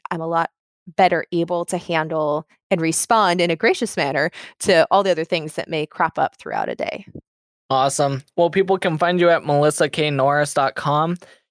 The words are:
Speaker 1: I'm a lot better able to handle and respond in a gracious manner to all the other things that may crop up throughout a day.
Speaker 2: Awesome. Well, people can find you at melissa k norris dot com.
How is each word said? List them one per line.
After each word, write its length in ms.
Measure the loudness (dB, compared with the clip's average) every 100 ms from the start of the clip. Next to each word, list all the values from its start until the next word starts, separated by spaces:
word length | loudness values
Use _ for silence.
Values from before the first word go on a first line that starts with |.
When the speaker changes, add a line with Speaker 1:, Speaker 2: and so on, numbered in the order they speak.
| -8
Speaker 1:
I'm 120 | -8
a 60 | -4
lot 220 | -2 -2 _ _ _ -8
better 380 | 2 2 2 -2
able 340 | -2 -2 -2 -4
to 120 | -6
handle 680 | -4 -4 -2 -2 -2 -2 -6 _ -4
and 100 | -2
respond 600 | 0 0 2 2 4 2
in 100 | 0
a 40 | 2
gracious 400 | 0 0 -2 -2
manner 360 | -2 0 -2 -4 -18 -6
to 260 | 2 4 4
all 140 | 2
the 80 | 2
other 120 | 0
things 300 | -2 -4 -4
that 160 | -8 -6
may 160 | -4 -6
crop 320 | -2 -2 -2
up 180 | -4 -4
throughout 320 | -8 -6 -4
a 80 | -6
day. 300 | -8 -8 -12 -20 -20 _ _ _ -2
Speaker 2:
Awesome. 540 | 0 2 2 0 -2 -6 0
Well, 140 | 0
people 300 | 2 2 0
can 180 | 0 0
find 220 | 0 2
you 100 | 4
at 160 | 2 2
melissa 420 | 2 2 2 0
k 220 | -2 -2
norris 460 | 0 2 2 0 0
dot 180 | -2
com. 440 | -2 -2 0 0 -4 -10 _ _